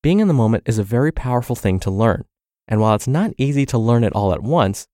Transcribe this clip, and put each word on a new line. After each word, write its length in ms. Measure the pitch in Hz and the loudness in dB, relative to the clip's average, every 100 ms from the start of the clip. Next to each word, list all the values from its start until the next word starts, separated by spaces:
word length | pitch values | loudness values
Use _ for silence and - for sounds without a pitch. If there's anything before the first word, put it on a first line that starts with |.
Being 180 | 147 196 | 2 2
in 100 | 208 | 2
the 40 | |
moment 300 | 139 110 113 - | 2 2 0 0
is 120 | 110 | -2
a 60 | |
very 280 | 101 120 147 | 0 0 0
powerful 460 | - 127 123 120 120 | -2 -2 -4 -2 -4
thing 220 | - 92 | -2 -2
to 100 | - | -2
learn, 320 | 95 113 90 - _ _ _ - | 0 0 0 -6 _ _ _ -4
and 120 | 107 | 0
while 160 | 107 107 | 2 0
it's 120 | - | 0
not 260 | 147 220 - | -2 -2 -2
easy 280 | 135 139 135 | -2 0 0
to 120 | 120 | 0
learn 280 | 110 120 117 | 2 2 2
it 80 | |
all 180 | - 101 | 0 0
at 120 | 90 | -2
once 440 | 110 165 98 98 - | 0 0 0 -2 -12